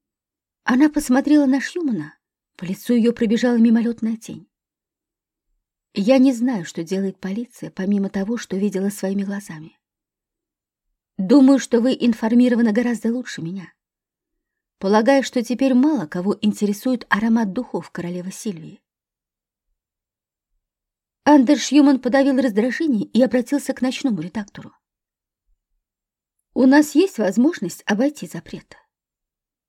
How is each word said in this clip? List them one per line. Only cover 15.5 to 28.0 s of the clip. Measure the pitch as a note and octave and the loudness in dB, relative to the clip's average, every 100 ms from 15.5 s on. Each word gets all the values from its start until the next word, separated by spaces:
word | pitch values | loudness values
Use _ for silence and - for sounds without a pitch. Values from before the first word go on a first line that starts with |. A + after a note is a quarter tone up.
| A#3+ C4+ | 0 2
мало | B3 D4 D4 D3+ | 2 2 0 -4
кого | F3+ F#3+ - | -4 -4 -2
интересует | G#3+ G3+ G#3 G3+ B3+ A#3+ - | -2 -2 -4 -2 -4 -4 -4
аромат | G3+ A3+ A#3 G#3+ | -2 0 0 0
духов | G#3+ B3 F#3+ - | -6 -8 -10 -10
королевы | - E3+ F3+ F3+ | -12 -10 -10 -12
Сильвии". | - A3 E3 D#3 D4+ _ _ _ _ _ _ _ _ _ _ _ _ _ _ _ _ _ _ _ _ _ _ _ _ - | -12 -12 -12 -16 -20 _ _ _ _ _ _ _ _ _ _ _ _ _ _ _ _ _ _ _ _ _ _ _ _ 4
Андерс | D4 B3 C#4 | 6 6 2
Шьюман | - C#4+ C#4 C4 | 2 4 4 2
подавил | B3 C4+ C#4 C4 | 2 2 2 2
раздражение | C4 G3 B3 - E4 G#3+ G3+ | 0 0 -2 -2 -2 -2 0
и | A3 | 0
обратился | B3+ B3+ A#3+ C#4+ - | 2 0 -2 -4 -4
к | C4+ | -4
ночному | B3+ B3+ C4+ F#3+ | -4 -2 -4 -4
редактору. | F3 A3 G3+ - - _ _ _ _ _ _ _ _ _ _ _ _ _ _ _ _ _ _ | -6 -10 -12 -16 -20 _ _ _ _ _ _ _ _ _ _ _ _ _ _ _ _ _ _
"У | - C4 | 2 6
нас | C#4+ D4 C#4+ | 6 4 2
есть | F#4+ - | 0 0
возможность | G#3+ G#3 C#4 - F3 - - | -2 2 0 0 -8 -8 -6
обойти | G#3 | -2